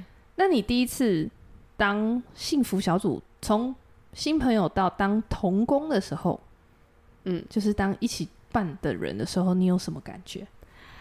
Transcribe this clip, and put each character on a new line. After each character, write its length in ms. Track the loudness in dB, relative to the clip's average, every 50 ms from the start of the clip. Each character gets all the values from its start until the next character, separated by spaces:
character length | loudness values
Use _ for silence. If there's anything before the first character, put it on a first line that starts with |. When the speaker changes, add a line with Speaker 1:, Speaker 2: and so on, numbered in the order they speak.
| -12 -16 -20 -20 _ -10 _
Speaker 1:
那 120 | 2 2
你 140 | 4 4 2
第 180 | 2 2 2 2
一 60 | 2
次 420 | 0 0 0 2 2 2 2 0 -4 -8 -14 -20 -20 -20 -20 -20 -16 -2
当 460 | 0 0 0 2 0 0 0 0 -2 -4 -8 -14
幸 280 | -12 -6 0 0 0 2
福 160 | 2 0 0
小 200 | 2 2 2 2
组， 200 | 2 0 -2 -2 -6 _ -16 _
从 320 | -2 0 0 0 0 -4 -6 -10 -16 -20 -20 -20 -20 -20 -12
新 240 | -6 -2 0 0
朋 160 | 2 2 2 2
友 160 | 2 2 2
到 180 | 2 2 0
当 320 | 0 2 0 0 2 2 0 -2
同 380 | -4 -4 -2 0 2 2 2 2
工 240 | 2 2 2 2 0
的 100 | 0 0
时 140 | 0 -2 -6
候， 260 | -2 -2 -2 -2 -2 -6 -16 -20 _ _ _ _ _ -20 _ _ _ _ -20 -20 _ -6
Speaker 2:
嗯。 200 | -4 -4 -4 -6 -4
Speaker 1:
就 100 | -4 0
是 140 | 0 0 0
当 240 | 2 0 0 0 -2
一 60 | -4
起 240 | -4 -4 -6 -8 -8 -10 -18 -12 _
办 260 | -2 -2 -2 -2 -6 -4
的 140 | -4 -4 -2
人 240 | -2 -4 -6 -4
的 80 | -6 -6
时 140 | -2 -2 0
候， 160 | 2 2 2
你 100 | 4 4
有 100 | 4 2
什 160 | 2 -2 -4
么 80 | -8 -10
感 200 | -12 -14 -16 -16 -16
觉？ 220 | -14 -14 -14 -14 -16 -20 -20 -20 -20 -20 -20 -20 -20 -20 -20